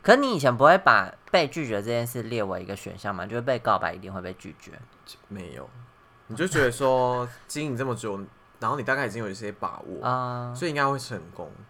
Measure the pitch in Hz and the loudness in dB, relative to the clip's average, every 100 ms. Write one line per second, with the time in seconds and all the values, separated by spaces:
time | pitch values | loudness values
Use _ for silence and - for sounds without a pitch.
0 | - 254 269 196 135 120 143 190 143 110 | 8 6 6 2 2 6 8 8 8 6
1 | 92 - - 190 143 165 135 101 104 117 | 4 -10 2 2 2 -2 -2 -2 0 -2
2 | 117 123 110 117 98 92 92 98 - 90 | -2 -6 -4 -4 -2 -4 -6 -10 -10 -8
3 | 101 95 95 117 123 123 113 98 85 87 | -6 -6 -6 -4 -2 0 2 2 0 -6
4 | 98 95 92 92 92 80 - 78 120 - | -12 -10 -10 -12 -16 -18 -20 -20 -20 -20
5 | - - _ 101 87 64 - - - _ | -20 -20 _ -14 -12 -14 -16 -18 -20 _
6 | _ _ - 113 180 156 127 117 135 127 | _ _ -14 -4 0 2 2 2 2 4
7 | 127 123 120 - - 151 151 120 135 117 | 2 0 -4 -10 -10 -6 -4 -2 -2 -4
8 | 113 98 98 _ _ _ 113 143 120 135 | -4 -6 -10 _ _ _ -4 -2 0 0
9 | 123 110 107 98 104 101 95 - - 87 | 0 -4 -8 -6 -10 -6 -8 -8 -12 -6
10 | 123 127 123 123 120 123 175 147 139 139 | -2 -2 -2 -6 -8 -6 -4 0 0 0
11 | - 104 82 - 82 - | -6 -10 -10 -14 -14 -14